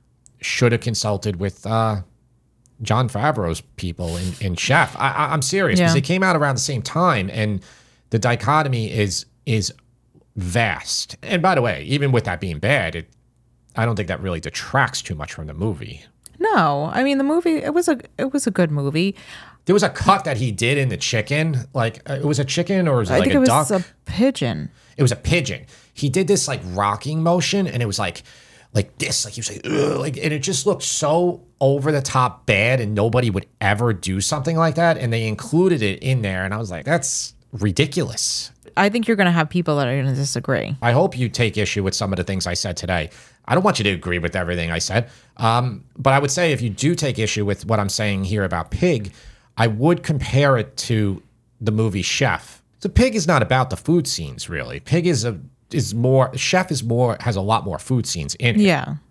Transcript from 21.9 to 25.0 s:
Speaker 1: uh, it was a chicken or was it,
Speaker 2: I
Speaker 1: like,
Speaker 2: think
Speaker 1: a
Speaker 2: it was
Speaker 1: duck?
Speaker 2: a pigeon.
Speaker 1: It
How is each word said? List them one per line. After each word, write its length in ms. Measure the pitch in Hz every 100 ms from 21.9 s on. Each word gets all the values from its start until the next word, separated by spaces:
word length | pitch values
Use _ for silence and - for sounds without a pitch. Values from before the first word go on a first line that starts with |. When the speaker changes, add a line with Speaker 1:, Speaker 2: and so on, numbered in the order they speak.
| - -
Speaker 1:
uh, 40 |
it 120 | 139 147
was 140 | 147
a 60 | 135
chicken 420 | - 175 190 170
or 100 | 127
was 140 | 101
it, 20 |
Speaker 2:
I 40 | 131
Speaker 1:
like, 60 | -
Speaker 2:
think 100 | 285
Speaker 1:
a 20 |
Speaker 2:
it 20 |
was 280 | 254 131 143
Speaker 1:
duck? 120 | 185
Speaker 2:
a 40 | 175 _ -
pigeon. 600 | - 262 - 123 78 76 _ _
Speaker 1:
It 60 | -